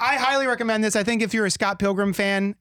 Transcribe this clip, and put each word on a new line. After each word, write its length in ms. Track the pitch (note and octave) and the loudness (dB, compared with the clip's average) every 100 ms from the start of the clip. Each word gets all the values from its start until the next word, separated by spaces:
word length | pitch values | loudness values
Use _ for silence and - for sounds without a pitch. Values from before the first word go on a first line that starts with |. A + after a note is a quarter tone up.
I 160 | B3 C#4 | -2 0
highly 300 | B3+ C#4 C4 | 2 2 0
recommend 360 | A#3+ A3+ A3 | 0 0 0
this. 140 | G#3+ G#3+ | 0 0
I 60 | |
think 180 | G3+ A#3 | 0 0
if 140 | G#3+ | 0
you're 120 | A3+ G3+ | 0 -2
a 40 | |
Scott 280 | - G3+ G3 | 0 -2 0
Pilgrim 340 | G3+ G3 G3+ | 0 0 0
fan, 400 | F#3+ G3 G3 G3 G#3 | 0 0 0 -2 -4